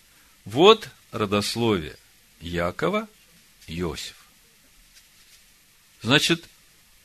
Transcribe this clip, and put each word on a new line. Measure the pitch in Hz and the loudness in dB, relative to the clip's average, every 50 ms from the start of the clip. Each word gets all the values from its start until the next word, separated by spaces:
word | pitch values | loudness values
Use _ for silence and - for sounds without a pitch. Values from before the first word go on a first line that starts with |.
| _ _ _ - _ _ _ _ - | _ _ _ -20 _ _ _ _ -16
Вот | - 107 135 180 208 220 214 - - - _ _ - | -6 2 6 8 8 8 6 2 -16 -20 _ _ -12
родословие | - 113 110 95 104 104 104 - - 113 117 113 104 87 78 - - - _ _ _ _ _ _ _ - | -6 -4 -2 0 0 -2 -2 -2 -4 0 0 0 0 0 -2 -6 -12 -16 _ _ _ _ _ _ _ -16
Якова, | 85 87 87 85 87 87 90 - 156 175 202 214 226 214 _ _ _ _ _ - _ _ _ _ - | -12 -8 -4 -4 -4 -4 -4 -2 -4 -2 -2 -4 -6 -8 _ _ _ _ _ -20 _ _ _ _ -16
Иосиф. | - 82 85 90 80 67 - - - - - - _ _ _ _ _ _ _ _ _ _ - - - - - - _ _ - - _ - - _ _ _ _ _ _ _ _ _ _ _ - | -12 -8 -6 -6 -6 -6 -8 -12 -16 -18 -20 -20 _ _ _ _ _ _ _ _ _ _ -20 -20 -20 -20 -20 -20 _ _ -20 -20 _ -20 -20 _ _ _ _ _ _ _ _ _ _ _ -10
Значит, | - 110 135 147 - - 170 165 - - _ _ _ _ _ _ _ _ _ _ | -2 2 2 2 2 2 -2 -2 -4 -20 _ _ _ _ _ _ _ _ _ _